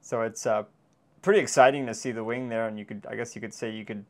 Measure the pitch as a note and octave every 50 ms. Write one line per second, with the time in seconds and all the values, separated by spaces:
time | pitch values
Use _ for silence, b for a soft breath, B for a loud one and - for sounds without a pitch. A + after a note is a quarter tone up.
0 | _ - - A#2+ A2+ A2+ A2 - - A#2+ A2 G#2+ G#2+ - _ _ _ _ _ _
1 | _ _ _ _ - F3+ G3+ G#3+ D3 A#2 - - B2+ C3 C#3 C#3+ C3+ A#2+ A2+ A2
2 | - C3 A#2 A2+ A2 A2 A#2 B2+ B2+ B2 A#2 A2+ A2+ A2+ G#2+ G#2+ G#2 - A#2 G2+
3 | - - A#2 A2+ A#2 A#2 - - G#2 G#2+ - - - A2+ A2 A2 G#2+ - A2 G#2
4 | G2+ _